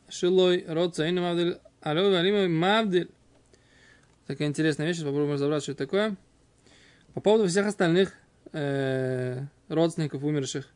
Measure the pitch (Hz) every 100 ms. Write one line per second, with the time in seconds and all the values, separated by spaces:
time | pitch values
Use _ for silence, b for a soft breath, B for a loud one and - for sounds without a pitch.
0 | - - 180 185 180 180 - 160 175 170
1 | 156 180 175 170 175 175 - _ 156 156
2 | 202 185 185 208 185 160 180 220 214 180
3 | 170 _ _ _ _ b b b b b
4 | b b - 139 147 143 156 143 156 170
5 | 147 143 147 143 143 147 147 131 143 190
6 | 214 196 _ _ _ _ b b b b
7 | b - 196 220 190 185 202 196 175 175
8 | 185 - _ _ - 156 143 139 135 131
9 | 127 127 127 127 143 _ - 160 170 165
10 | 151 135 147 151 131 143 -